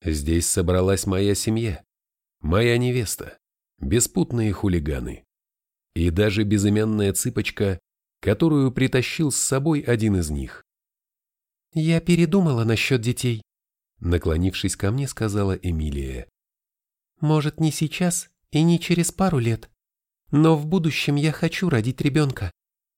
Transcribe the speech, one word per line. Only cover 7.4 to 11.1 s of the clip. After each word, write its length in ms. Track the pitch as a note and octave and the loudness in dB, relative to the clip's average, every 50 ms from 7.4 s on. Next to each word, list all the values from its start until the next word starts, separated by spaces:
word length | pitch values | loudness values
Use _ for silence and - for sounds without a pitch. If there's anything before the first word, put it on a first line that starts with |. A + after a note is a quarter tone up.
| G#2+ - - - G#2+ G2 F#2 F#2 - _ _ _ _ _ _ _ | -4 -4 -4 -2 -2 -2 -2 -4 -8 _ _ _ _ _ _ _
которую 520 | - G2 G#2+ - E3+ E3 D3+ C#3+ C3+ C3 B2 | -2 -2 0 2 2 2 4 2 2 2 0
притащил 580 | - C3 A#2+ - B2+ B2 - - - D#3+ C#3 | 0 0 0 2 0 0 -2 -2 -2 -2 -2
с 60 | B2+ | -2
собой 440 | - - - C#3 C3+ C#3 E3 D#3 C#3+ | -2 -2 -2 -2 0 0 0 -2 0
один 360 | - A#2+ A#2+ G#2+ A2 G#2+ G2 | 0 0 0 2 2 2 2
из 140 | F#2 E2+ D2+ | 2 0 -2
них. 340 | D2+ C#2 C2 B1 - - - _ _ _ _ _ _ _ _ _ | -4 -6 -6 -8 -12 -16 -20 _ _ _ _ _ _ _ _ _